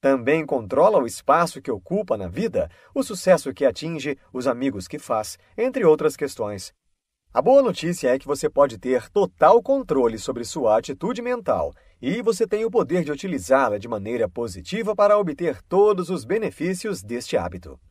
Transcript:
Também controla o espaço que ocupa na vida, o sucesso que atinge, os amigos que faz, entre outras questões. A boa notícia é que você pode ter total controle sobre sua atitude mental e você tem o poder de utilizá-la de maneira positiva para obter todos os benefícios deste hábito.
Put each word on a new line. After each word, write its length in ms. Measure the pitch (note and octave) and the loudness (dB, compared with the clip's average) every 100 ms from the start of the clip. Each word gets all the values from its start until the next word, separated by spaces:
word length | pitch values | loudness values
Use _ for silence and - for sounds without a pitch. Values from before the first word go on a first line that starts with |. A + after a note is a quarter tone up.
Também 440 | C#3 C3+ A#2 D#3+ | 2 2 2 0
controla 540 | D3+ C#3 A2 C3+ F3+ G#3 | 0 -4 -2 4 4 4
o 80 | A#2+ | 0
espaço 560 | - - D3 E3+ - | -6 2 4 4 -4
que 80 | C#3 | -8
ocupa 460 | G#2+ - F#3 G3 A2 | -8 -4 -6 -2 -4
na 100 | F#2 | -6
vida, 420 | G2 A3 C3+ D#2+ _ _ | -4 -4 -2 -6 _ _
o 100 | - | -6
sucesso 520 | C4+ G3 - F3 - | -6 -4 2 2 2
que 100 | C3 | 0
atinge, 540 | C#3 A#2 D#3 E3 C3+ C3+ _ | 0 0 -8 -6 -6 -8 _
os 160 | B2+ B2+ | -6 -2
amigos 400 | A#2+ C3+ G2+ F2+ | -2 -2 -4 -10
que 100 | D3 | -14
faz, 400 | - A#2 G#2+ - _ - | -4 -4 -4 -12 _ -4
entre 280 | A#3+ C4 | -4 2
outras 320 | F#3 D3+ D3+ C#3+ | 4 4 2 -2
questões. 580 | C#3+ - G#2+ G2+ - _ _ _ _ _ _ | -8 -6 -8 -8 -14 _ _ _ _ _ _
A 100 | A#2+ | 0
boa 200 | D3+ C4+ | 6 6
notícia 480 | C4 F3+ D#3+ F3 C3+ | 6 0 -4 -2 2
é 80 | C3 | 0
que 100 | - | 0
você 200 | C#3+ D3+ | -2 -2
pode 300 | - C#3+ A2+ | 0 0 -2
ter 300 | B2+ B2+ - | -2 -2 -2
total 500 | - F#3 _ D#3 A3+ | -2 -2 _ 6 6
controle 600 | A#3 C#4 B3+ C#3 A#2+ A2+ | 4 -2 0 0 0 0
sobre 240 | - A#2 | -8 -8
sua 340 | A#2 - A#2+ G#2+ | -8 -2 2 2
atitude 420 | A2+ C#3 F3+ A#3+ | 0 -6 -6 -6
mental 520 | A#3+ B3 F#3 G#2 D2 - _ _ | -4 -6 -2 -2 -2 -8 _ _
e 220 | B2 G3+ | -6 -4
você 240 | A3 G#3 A3+ | -2 -2 0
tem 180 | G#3 | 0
o 60 | A3 | 0
poder 320 | A3 D3+ F3 | 0 2 0
de 80 | D3+ | -2
utilizá-la 680 | D3 G3 D3+ F2 C3 C3 G#2 | -4 -4 -6 2 4 4 0
de 120 | A2 | -4
maneira 400 | A2 G2 A#2+ G#2+ | -8 -4 -2 -2
positiva 680 | - A#2 F#2 D#2 G3+ G#3+ | -2 -8 -8 -8 -6 -4
para 240 | G#3 G#3 G#3 | 2 4 4
obter 420 | F#3 C#3 E3+ C3+ | 2 -2 -4 -4
todos 480 | _ F3+ G#3 G3 E3+ | _ 4 4 4 -2
os 140 | F3+ | -6
benefícios 800 | A2+ G3+ G3+ - E3 F#3 A3 G3 | -4 -4 -4 -4 -6 -4 -6 -8
deste 340 | G2+ A#2+ - B2 | -8 -8 -4 -4
hábito. 400 | F2 F#2 E2 C2+ _ | -4 -10 -16 -20 _